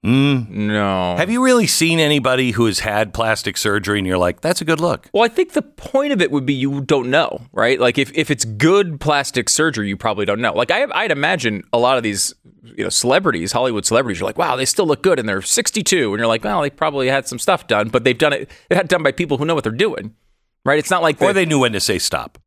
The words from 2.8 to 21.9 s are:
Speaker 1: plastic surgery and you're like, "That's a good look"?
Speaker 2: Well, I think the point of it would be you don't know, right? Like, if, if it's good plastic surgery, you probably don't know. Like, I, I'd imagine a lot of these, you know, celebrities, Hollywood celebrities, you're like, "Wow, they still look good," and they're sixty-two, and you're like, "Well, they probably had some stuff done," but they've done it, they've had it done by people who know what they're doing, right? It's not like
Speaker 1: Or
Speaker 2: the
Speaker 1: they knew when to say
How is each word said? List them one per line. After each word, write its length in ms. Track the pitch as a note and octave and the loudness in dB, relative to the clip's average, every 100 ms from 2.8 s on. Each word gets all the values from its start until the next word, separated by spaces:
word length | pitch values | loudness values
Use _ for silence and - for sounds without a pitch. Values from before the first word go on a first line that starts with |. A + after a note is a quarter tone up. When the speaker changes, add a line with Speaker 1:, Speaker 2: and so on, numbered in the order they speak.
| G#2+ G#2 G#2+ | -2 -2 -2
Speaker 1:
plastic 440 | A2+ A2+ A2 - - | -2 -2 0 -2 -4
surgery 400 | G#2 G2+ G2+ G#2 | -2 0 0 -2
and 100 | F#2+ | 0
you're 100 | F#2 | 0
like, 220 | F2+ F2+ | 0 0
"That's 220 | E3 F3 | -4 -2
a 40 | |
good 140 | D#3+ D#3+ | -2 0
look"? 300 | E3+ B2+ _ | 0 -2 _
Speaker 2:
Well, 120 | - | 0
I 40 | A3+ | 2
think 240 | A3+ F4 | 2 0
the 80 | - | -2
point 520 | - - - C4+ C#4+ | -6 -16 -2 0 0
of 80 | A#3 | 0
it 100 | F3 | 0
would 140 | C#3+ | 0
be 80 | C3 | -2
you 260 | C#3 C3+ C#3 | -2 -2 -4
don't 300 | C3 C#3+ B2 | 0 0 2
know, 320 | C#3 - - A#2+ | 0 0 -4 -8
right? 260 | - A#2 C3+ | 0 2 4
Like, 180 | B2 C3 | 2 2
if, 120 | C3+ | -2
if 160 | D#3+ D3+ | -2 -2
it's 140 | C#3 | -2
good 560 | A2+ G#2 D#3+ G3+ F#3 C#3+ | -4 0 4 4 2 -4
plastic 480 | D3+ D3 C3+ B2+ A#2 | 0 0 0 -4 -2
surgery, 400 | - D#3+ A2+ G2+ | 0 0 0 -4
you 80 | G2 | -2
probably 260 | A2+ G2+ | -2 -2
don't 140 | G2+ G#2 | -2 0
know. 140 | A#2 | 0
Like, 180 | G#2 B2 | 0 0
I, 160 | F#3+ C4+ | 0 0
I'd 180 | - G#3+ | -2 -2
imagine 520 | C#3+ D3 F#3 A#2+ G2+ - | 0 0 0 -2 -4 -2
a 40 | A#2+ | 2
lot 180 | B2 C3 | 2 2
of 60 | |
these, 300 | A2+ G2 - - _ _ | 0 -4 -6 -8 _ _
you 200 | A#2 A2+ | -18 -8
know, 40 | G2 | -4
celebrities, 600 | - A#2+ D#3 F#3+ F#2+ F#2 | 0 2 2 2 -2 -2
Hollywood 340 | A#2 B2+ G#2+ | 0 0 -2
celebrities, 360 | - A2+ B2 F2 | 0 0 0 -4
you're 60 | G2 | -4
like, 80 | - | -2
"Wow, 180 | E3 | -2
they 80 | B2+ | 0
still 220 | C3 - E3+ | 0 0 0
look 160 | C#3+ | 2
good," 160 | F#3+ D#3 | 2 0
and 80 | A2 | 0
they're 140 | G2 | -4
sixty-two, 720 | - - - G#3+ E3+ F3+ A2+ | -2 -2 -2 -2 0 0 0
and 60 | G#2 | 0
you're 80 | A#2 | 0
like, 180 | A2+ | 0
"Well, 160 | G#3 G3 | -2 -2
they 80 | C#3+ | -4
probably 400 | - D#3 C#3+ B2+ | -2 -2 0 0
had 180 | C3+ - | 0 -4
some 100 | B2 | -4
stuff 280 | - F3+ - | 0 0 2
done," 220 | G#2+ G#2+ | 0 2
but 160 | A#2+ | 2
they've 120 | A#2 B2 | 0 2
done 140 | D3+ | 0
it, 180 | C#3 - - _ | 0 -8 -18 _
they've 80 | F3+ | -2
had 80 | |
it 40 | E3+ | 2
done 140 | F3 | -2
by 80 | D#3 | -2
people 260 | - E3 C3 | -6 -4 -2
who 60 | |
know 100 | D3+ | 0
what 100 | D#3+ | -2
they're 80 | A2+ | -2
doing, 400 | A2+ G#3 - G#2 _ _ _ _ _ | -2 -2 -2 -12 _ _ _ _ _
right? 160 | - D3+ | 0 0
It's 100 | - | 2
not 100 | F#3 | 2
like 200 | E3 D3 | 2 2
Speaker 1:
Or 80 | F#3+ | 2
Speaker 2:
the 120 | F#3+ | 2
Speaker 1:
they 40 | |
knew 140 | E3 D3 | 2 2
when 140 | B2 | 2
to 80 | G2+ | 0
say 180 | - | -2